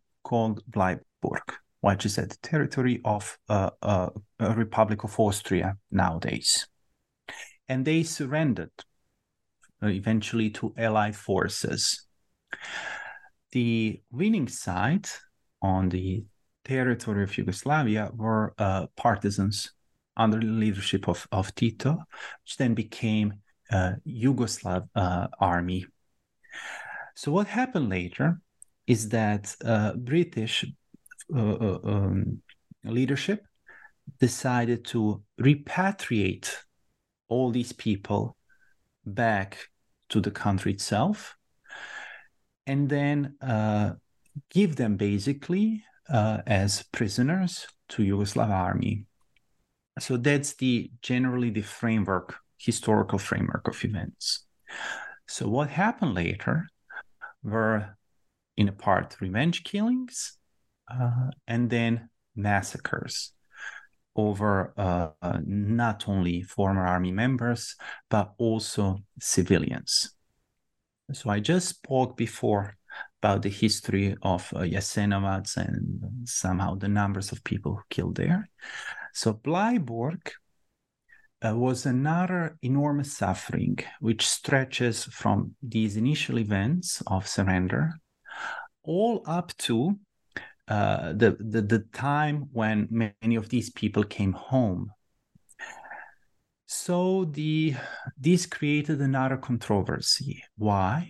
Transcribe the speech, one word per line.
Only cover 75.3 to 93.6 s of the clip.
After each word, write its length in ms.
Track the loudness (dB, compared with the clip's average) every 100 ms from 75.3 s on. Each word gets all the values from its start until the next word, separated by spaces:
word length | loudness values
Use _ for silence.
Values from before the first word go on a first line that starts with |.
| -2 -4 -4
and 720 | -2 -2 -2 -4 -6 -8 -6
somehow 460 | -4 0 0 0
the 140 | -2 0
numbers 420 | 2 2 -2 -6
of 120 | -6
people 320 | -4 -4 -2 -6
who 60 | -6
killed 260 | -4 -2 0
there. 320 | 2 2 0 _ -16 -12 -12 -12 -12
So 220 | -2 0
Bleiburg, 960 | 0 0 0 2 0 -2 -4 -4 -4 -10 -16 _ _ _ _ _ _ _ _ _ -6 -2
uh, 80 |
was 320 | 0 0 0 0
another 720 | 0 2 2 0 -2 -4 -4
enormous 540 | 0 2 2 0 -2 -2
suffering, 640 | -2 -2 -2 0 0 -2 -6 -4
which 260 | 0 2 2
stretches 800 | 0 2 2 2 0 0 0
from 500 | -6 -2 2 2 2 -6
these 340 | -4 0 2 2
initial 420 | 2 0 0 0
events 640 | 2 2 2 0 -2 -6 -2
of 220 | -2 -2
surrender 640 | 0 2 2 2 2 0 -2 _ _ -18 -12 -10 -10 -14 _
all 400 | -4 0 2 0 -2
up 300 | -4 -4 -6
to, 400 | 0 2 2 0 _ _ _ -16 -16 -14 -4
uh, 440 | 2 2 2 -2
the, 240 | 4 4 4
the, 240 | -2 -2
the 160 | 2 2 0
time 560 | -6 -2 0 0 -2 -4
when 360 | -2 0 2 0
many 460 | 0 -2 -2 0 0
of 120 | 0
these 220 | -2